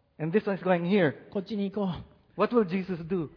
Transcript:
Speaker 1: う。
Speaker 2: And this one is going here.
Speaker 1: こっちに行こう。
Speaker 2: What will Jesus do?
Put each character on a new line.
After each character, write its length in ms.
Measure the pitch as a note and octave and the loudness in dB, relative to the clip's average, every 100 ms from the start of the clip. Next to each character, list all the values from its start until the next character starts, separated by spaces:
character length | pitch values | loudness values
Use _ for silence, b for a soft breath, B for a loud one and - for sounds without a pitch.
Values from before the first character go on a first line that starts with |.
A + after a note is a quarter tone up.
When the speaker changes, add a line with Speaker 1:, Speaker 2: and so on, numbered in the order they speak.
| _ - | _ -8
Speaker 1:
う。 40 | |
Speaker 2:
And 160 | D#3 G3+ | -2 0
this 80 | G#3 | 0
one 100 | F#3 | 0
is 80 | |
going 240 | F#3 F3 F3 | 2 2 4
here. 400 | G#3 D#3 - - | 4 4 0 -8
Speaker 1:
こ 100 | G#3 | -8
っ 20 | |
ち 140 | - G#3+ | -6 -4
に 140 | G3 | -4
行 40 | |
こ 160 | G#3 G3 | -2 -4
う。 500 | D3+ - _ _ - | -4 -10 _ _ -2
Speaker 2:
What 140 | G#3 | 2
will 100 | A#3+ F#3+ | 2 2
Jesus 360 | F#3+ F#3 E3+ E3 | 0 -2 -6 -4
do? 240 | F#3 D3 | -4 -4